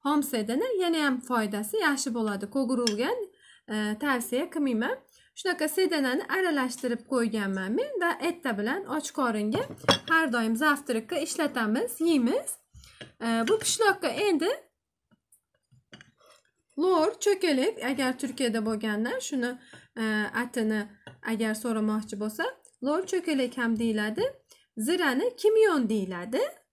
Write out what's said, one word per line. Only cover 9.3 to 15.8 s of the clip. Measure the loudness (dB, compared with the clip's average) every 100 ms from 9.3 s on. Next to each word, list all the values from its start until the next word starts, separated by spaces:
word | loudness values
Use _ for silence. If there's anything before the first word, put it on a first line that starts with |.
| 0 -2 -2 -4 -4 0 0 4
har | 2 2
doim | 0 0 2
zavtraqqa | 2 2 0 -2 -2 -4
ishlatamiz, | -4 0 0 2 0 2 0 0
yeymiz. | 4 6 4 2 -2 -10 _ -20 -20 -20 -20 _
E, | -2 0 2
bu | 2
pishloqqa | 2 2 4 4 0 0
endi | 2 2 2 -2 -8 _ _ _ _ _ _ _ _ _ _ _